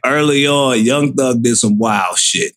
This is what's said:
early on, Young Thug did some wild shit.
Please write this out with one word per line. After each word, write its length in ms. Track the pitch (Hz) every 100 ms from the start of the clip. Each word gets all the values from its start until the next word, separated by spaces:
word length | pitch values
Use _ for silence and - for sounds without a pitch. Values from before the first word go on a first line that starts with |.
| 127
early 400 | 147 151 139 143
on, 380 | 143 135 120
Young 300 | 113 143 147
Thug 280 | 127 131 120
did 140 | 120 117
some 240 | 110 104
wild 400 | 113 104 92 87
shit. 320 | - - -